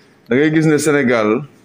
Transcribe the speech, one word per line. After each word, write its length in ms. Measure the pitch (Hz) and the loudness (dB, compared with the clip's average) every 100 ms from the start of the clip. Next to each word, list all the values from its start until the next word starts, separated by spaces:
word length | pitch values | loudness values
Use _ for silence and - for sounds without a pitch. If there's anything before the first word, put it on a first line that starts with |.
| _ _ - | _ _ -4
da 80 | 123 | -2
ngay 180 | 156 | 0
gis 120 | 156 160 | 0 0
ne 120 | 147 | 0
Sénégal 640 | 156 143 123 120 107 117 143 - | 0 0 0 0 0 -2 -4 -18